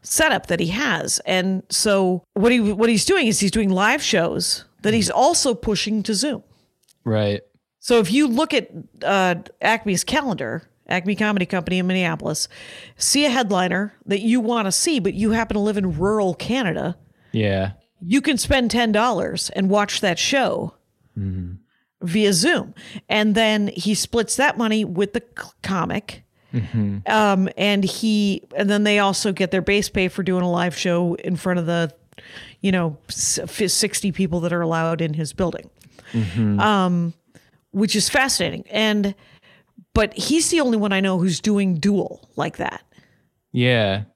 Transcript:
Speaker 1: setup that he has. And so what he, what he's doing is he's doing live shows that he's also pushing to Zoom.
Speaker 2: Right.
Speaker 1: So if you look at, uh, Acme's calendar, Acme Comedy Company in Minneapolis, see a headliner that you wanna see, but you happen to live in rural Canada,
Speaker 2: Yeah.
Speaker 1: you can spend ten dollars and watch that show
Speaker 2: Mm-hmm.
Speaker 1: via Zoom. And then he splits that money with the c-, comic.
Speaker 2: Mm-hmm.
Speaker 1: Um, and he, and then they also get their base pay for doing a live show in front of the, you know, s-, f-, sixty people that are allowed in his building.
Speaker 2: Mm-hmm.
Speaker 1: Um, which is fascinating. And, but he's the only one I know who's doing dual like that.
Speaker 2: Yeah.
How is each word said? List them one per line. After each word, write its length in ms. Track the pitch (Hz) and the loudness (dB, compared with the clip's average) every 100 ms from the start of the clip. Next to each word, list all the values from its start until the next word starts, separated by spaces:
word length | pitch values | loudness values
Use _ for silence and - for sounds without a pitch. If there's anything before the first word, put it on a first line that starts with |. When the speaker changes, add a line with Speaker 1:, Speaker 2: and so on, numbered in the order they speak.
Speaker 1:
setup 460 | - - 311 214 - | -2 2 2 2 0
that 120 | 170 | -2
he 80 | 165 | 0
has. 520 | 196 285 175 - - - | -2 -2 -2 -2 -4 0
And 380 | 185 185 190 - | 0 0 -2 -4
so 540 | - 220 196 185 180 _ | -2 2 2 2 0 _
what 180 | 208 226 | 0 4
he, 80 | 247 | 4
what 300 | 208 202 233 | 2 2 2
he's 160 | 220 - | 2 4
doing 220 | 381 233 | 2 4
is 120 | - | 2
he's 100 | 196 | 0
doing 180 | 214 202 | 2 2
live 320 | 185 208 285 | 2 2 2
shows 640 | - 196 131 - 175 - - _ | 2 0 0 -2 -2 -4 -8 _
that 120 | 214 | 0
he's 160 | 220 180 | 2 2
also 440 | - 277 339 277 | 2 4 4 0
pushing 500 | 233 - 208 208 214 | -2 -2 -2 -2 -2
to 100 | 196 196 | -2 -2
Zoom. 260 | 285 254 _ _ _ _ _ _ | -2 -4 _ _ _ _ _ _
Speaker 2:
Right. 380 | 117 107 104 101 _ _ _ _ | -2 0 0 -2 _ _ _ _
Speaker 1:
So 200 | - 240 | 2 2
if 120 | 175 | 4
you 160 | 247 294 | 2 2
look 260 | 233 311 | 2 2
at, 160 | 277 - 160 - - | 0 -2 -16 -18 -8
uh, 320 | - 196 185 170 - - | 0 2 2 0 -8 -2
Acme's 440 | 202 220 208 180 - | 0 0 0 -2 0
calendar, 640 | 294 277 170 117 147 - _ - | -2 -2 -4 -4 -6 -10 _ -4
Acme 260 | 180 175 196 | -4 -2 -2
Comedy 300 | 214 202 180 | 0 0 0
Company 340 | 185 170 185 | -4 -2 -2
in 80 | 180 | 0
Minneapolis, 600 | 185 175 160 - 151 - - - - - - | 0 0 -2 -4 -4 -6 -10 -20 -20 -20 -6
see 280 | - 277 294 | 0 2 2
a 40 | |
headliner 640 | 247 214 190 180 180 202 _ - | 2 0 0 0 0 -4 _ -4
that 160 | 196 | -2
you 180 | 226 247 | 2 2
wanna 300 | 226 240 196 | 2 0 0
see, 280 | - 349 285 | 0 0 0
but 140 | 190 | 0
you 180 | 175 220 | 0 0
happen 240 | 226 226 208 | 0 0 0
to 60 | |
live 160 | 208 208 | 0 0
in 200 | 190 151 | -2 0
rural 360 | 196 214 190 | 0 0 0
Canada, 640 | - - 254 202 156 139 180 _ _ _ | -2 -4 -2 -2 -2 -4 -6 _ _ _
Speaker 2:
Yeah. 400 | 113 104 95 95 - _ _ | -2 0 0 -2 -6 _ _
Speaker 1:
you 200 | 170 262 | 0 0
can 160 | 277 254 | 2 -2
spend 340 | - 269 240 | 0 0 2
ten 200 | 233 233 | 0 2
dollars 580 | 208 240 202 - 170 - | 2 2 0 -2 -4 -6
and 180 | - 190 | -2 0
watch 320 | 208 202 - | 2 0 -2
that 180 | 196 170 | -2 -2
show 540 | - 277 226 - 165 _ _ _ _ - | 0 0 0 -2 -6 _ _ _ _ -8
Speaker 2:
Mm-hmm. 360 | 98 92 87 95 _ _ _ _ | -6 -6 -8 -12 _ _ _ _
Speaker 1:
via 300 | 175 196 202 | -4 0 2
Zoom. 400 | 175 262 339 - - - - - | 2 2 0 -2 -16 -18 -18 -4
And 260 | 214 214 208 | 0 2 2
then 320 | 220 214 202 - | 2 2 -2 -2
he 180 | 190 | -2
splits 440 | 208 - 233 214 - | -2 -2 -2 -2 0
that 200 | 277 - | 0 2
money 280 | 226 214 208 | 0 0 0
with 260 | 175 202 | -2 -2
the 80 | 233 - - | -4 -8 -16
c-, 120 | - _ | -16 _
comic. 600 | - 190 - 208 - - _ _ _ | -4 -2 -2 -4 -8 -20 _ _ _
Speaker 2:
Mm-hmm. 460 | 123 104 110 104 98 135 | -6 -2 -2 -2 -4 0
Speaker 1:
Um, 420 | 220 208 190 190 - | 2 4 2 0 0
and 260 | 208 202 | 0 2
he, 600 | 190 - 220 208 202 190 - - | 0 -2 0 2 2 -2 -4 -2
and 140 | 202 | 0
then 140 | 208 208 | 2 4
they 140 | 208 | 4
also 320 | 196 190 214 | 2 0 -2
get 180 | 180 185 | -2 0
their 100 | 190 | 0
base 280 | 170 202 - | 2 0 0
pay 180 | 208 185 | -2 -2
for 160 | - | -2
doing 200 | 180 180 | -2 0
a 60 | 180 | 0
live 260 | 170 175 - | 0 -2 -2
show 380 | 185 175 175 170 | 0 2 0 -2
in 200 | - 175 | -4 -4
front 240 | 185 180 | -2 -2
of 60 | 165 | 0
the, 280 | 170 165 - _ - - - - - | 0 -2 -6 _ -20 -20 -20 -20 -4
you 100 | 196 | 0
know, 260 | 185 165 147 - | 0 0 -6 -14
s-, 280 | - - - | -6 -2 -2
f-, 320 | 156 - 180 | -6 -4 -2
sixty 420 | - 208 - 202 | 0 -2 -2 -4
people 260 | 165 190 175 | -2 -2 0
that 120 | 170 | -2
are 80 | 175 | -2
allowed 400 | 165 165 165 165 | 0 0 0 -2
in 120 | 165 | -2
his 200 | 151 151 | -2 -6
building. 360 | - 175 - - _ - - - | -2 -4 -4 -16 _ -20 -20 -6
Speaker 2:
Mm-hmm. 460 | 113 101 95 107 147 | -4 -2 0 0 2
Speaker 1:
Um, 540 | 208 202 185 175 170 - _ - _ _ _ | 2 4 2 0 -2 -6 _ -20 _ _ _
which 240 | 196 208 214 | -2 0 0
is 120 | - | 0
fascinating. 540 | 294 262 - 170 - - | 2 2 0 -2 -4 -6
And, 420 | 214 220 208 202 196 _ _ _ _ _ - _ | 0 2 2 0 -4 _ _ _ _ _ -20 _
but 200 | - 208 | 0 0
he's 360 | - - 320 320 | -2 0 0 2
the 120 | 339 | 2
only 160 | 254 226 | 2 2
one 140 | 208 | 2
I 80 | 196 | 0
know 180 | 190 185 | 2 2
who's 200 | 185 160 | 0 0
doing 360 | 214 202 190 165 | 0 2 2 2
dual 540 | 196 202 - - _ - | 2 0 -2 -8 _ -6
like 220 | 156 - | -6 -4
that. 240 | - - _ _ _ _ _ _ _ | -6 -8 _ _ _ _ _ _ _
Speaker 2:
Yeah. 520 | 123 123 120 104 98 104 | 0 2 2 2 -2 -6